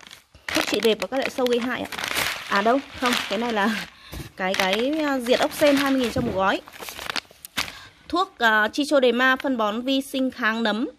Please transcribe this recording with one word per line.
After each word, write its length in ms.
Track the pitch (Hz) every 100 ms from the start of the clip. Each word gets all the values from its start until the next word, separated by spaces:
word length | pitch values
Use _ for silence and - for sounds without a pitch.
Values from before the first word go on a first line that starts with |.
| - - _ - -
thuốc 180 | 311 -
trị 120 | 269
rệp 180 | 226 208
và 60 | 190
các 100 | 262
loại 120 | 247
sâu 160 | - 247
gây 140 | 240
hại 220 | 240 240
ạ. 80 | - - - - - - -
À 120 | 202
đâu, 180 | 208 269 - -
không, 140 | 247 247 -
cái 100 | 208
này 140 | 240
là 340 | 220 202 214 - - -
<laughs> 280 | - - -
cái, 160 | 185
cái, 460 | 190 190 202 254 311
ờ, 200 | 294 269
diệt 200 | 233 240
ốc 140 | 294
sên 220 | - 302 277
hai 160 | 277
mươi 100 | 269
nghìn 100 | 240
cho 100 | 254
một 100 | 240 185
gói. 260 | 190 311 - - - - - - - - - - - - - - -
Thuốc, 260 | 339 370 -
ờ, 300 | 233 214 214
Chichodema 640 | 254 285 285 254 233 262 262
phân 220 | 294 247
bón 240 | 214 214
vi 200 | 247 269
sinh 300 | 269 269 262
kháng 320 | 240 220 220
nấm 260 | 226 208 302